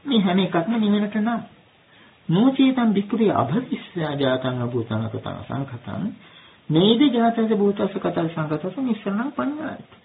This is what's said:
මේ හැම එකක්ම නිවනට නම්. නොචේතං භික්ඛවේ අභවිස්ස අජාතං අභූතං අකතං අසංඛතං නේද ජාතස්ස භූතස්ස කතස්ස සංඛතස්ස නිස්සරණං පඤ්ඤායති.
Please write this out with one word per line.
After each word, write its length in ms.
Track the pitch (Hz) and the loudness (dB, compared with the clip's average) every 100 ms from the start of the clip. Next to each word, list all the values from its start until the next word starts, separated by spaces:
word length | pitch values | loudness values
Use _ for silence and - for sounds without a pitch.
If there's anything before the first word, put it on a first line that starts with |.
මේ 200 | 285 226 | 2 2
හැම 180 | 185 185 | 4 2
එකක්ම 340 | 185 170 165 | 2 0 0
නිවනට 420 | 233 208 208 208 220 | 0 2 2 0 -2
නම්. 240 | 214 233 - - _ _ _ _ - _ - | -2 -4 -8 -20 _ _ _ _ -20 _ 0
නොචේතං 640 | 170 262 269 262 262 233 | 4 4 4 2 4 2
භික්ඛවේ 400 | 196 196 226 208 | 2 0 2 2
අභවිස්ස 540 | - 120 190 254 - - 175 151 | 2 0 -2 -2 -8 -8 -6 -4
අජාතං 520 | 143 135 131 131 123 | 0 0 0 -2 -4
අභූතං 420 | 120 123 110 110 | -4 -4 -4 -4
අකතං 360 | 110 110 104 92 | -4 -6 -8 -10
අසංඛතං 640 | 101 120 139 117 - - 196 - - - - _ - | -8 -8 -8 -10 -10 -6 -6 -8 -20 -20 -20 _ 0
නේද 320 | 156 202 233 294 | 4 4 6 4
ජාතස්ස 420 | 233 226 233 220 | 4 2 2 0
භූතස්ස 440 | 202 202 196 196 190 | 2 2 2 -4 -2
කතස්ස 360 | 175 170 165 | -4 -2 -2
සංඛතස්ස 460 | 165 151 156 185 226 | -2 -4 -4 -4 -4
නිස්සරණං 520 | 262 220 202 202 269 | -4 -2 -2 -4 -4
පඤ්ඤායති. 680 | - 262 302 294 - - - | -4 -4 -4 -8 -10 -16 -20